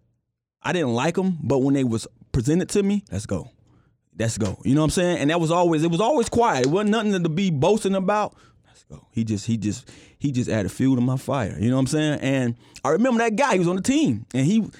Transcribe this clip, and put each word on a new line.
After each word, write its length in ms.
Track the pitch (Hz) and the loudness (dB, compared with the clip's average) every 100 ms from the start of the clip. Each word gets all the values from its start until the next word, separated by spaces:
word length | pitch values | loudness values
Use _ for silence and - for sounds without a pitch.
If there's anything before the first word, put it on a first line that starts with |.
| _ _ _ _ _ _ | _ _ _ _ _ _
I 100 | - | -4
didn't 200 | 175 131 | -2 0
like 240 | 117 156 180 | 0 0 0
'em, 200 | 185 165 | -2 -2
but 160 | 117 135 | 0 2
when 140 | 139 | 2
they 100 | 139 | 2
was 240 | 127 113 - _ - | 2 -2 -6 _ -6
presented 380 | 135 117 170 180 | -2 2 0 2
to 140 | 208 | 0
me, 200 | 196 202 - | 0 -2 -4
"Let's 140 | 95 - | -10 -6
go. 240 | 92 - _ _ _ _ _ _ 90 | -8 -8 _ _ _ _ _ _ -4
Let's 200 | 113 101 | -4 -2
go." 200 | 101 92 | -4 -4
You 120 | 110 143 | 0 2
know 60 | |
what 40 | 151 | 2
I'm 60 | |
saying? 260 | 202 175 175 | 0 0 0
And 100 | 143 | 0
that 100 | 170 | 0
was 120 | 160 | 0
always, 320 | 175 175 156 | 2 2 2
it 80 | 170 | 0
was 100 | 170 | 0
always 280 | 226 302 220 | 2 2 0
quiet. 360 | 233 233 139 131 | 2 2 2 2
It 60 | |
wasn't 200 | 185 214 | 2 2
nothing 300 | 226 214 190 | 0 0 0
to 60 | 165 | 0
be 200 | 156 196 | 0 0
boasting 440 | 143 165 214 196 190 | 2 2 2 2 0
about. 400 | 190 208 202 - - _ _ | 0 0 -2 -8 -20 _ _
"Let's 160 | _ | _
go." 240 | - - _ | -20 -20 _
He 120 | 117 | -6
just, 220 | 110 101 - | -2 -4 -2
he 120 | 113 | -2
just, 320 | 104 101 - - - - | -2 -6 -12 -20 -20 -6
he 120 | 143 | -4
just 180 | 123 113 | -2 -2
added 220 | 107 98 | -2 -2
fuel 240 | - 131 127 | 0 0 2
to 60 | |
my 160 | 123 131 | 0 -2
fire. 400 | - 139 95 76 | -4 -4 -4 -2
You 100 | 113 | 0
know 60 | 131 | 0
what 60 | |
I'm 60 | 131 | 0
saying? 320 | 151 151 143 | 0 0 -2
And 340 | 135 139 120 120 - - 135 | -2 0 -2 -6 -14 -8 -2
I 40 | |
remember 300 | 160 262 226 | 0 2 2
that 160 | 233 202 | 0 0
guy, 180 | 269 | 0
he 60 | 190 | 2
was 80 | 170 | 2
on 80 | 190 | 0
the 60 | |
team, 440 | 214 285 247 107 - | 0 2 2 -2 -4
and 120 | 127 139 | 0 2
he 200 | 226 190 - | 2 -2 -10